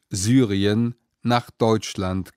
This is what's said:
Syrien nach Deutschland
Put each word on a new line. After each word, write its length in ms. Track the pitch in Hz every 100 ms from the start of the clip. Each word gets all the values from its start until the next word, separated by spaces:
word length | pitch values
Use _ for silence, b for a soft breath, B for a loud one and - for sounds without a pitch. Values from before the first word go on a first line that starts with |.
| _
Syrien 840 | 98 104 131 110 98 101 107 120 - _ _
nach 240 | 117 120 -
Deutschland 800 | - 113 110 - - 92 92 87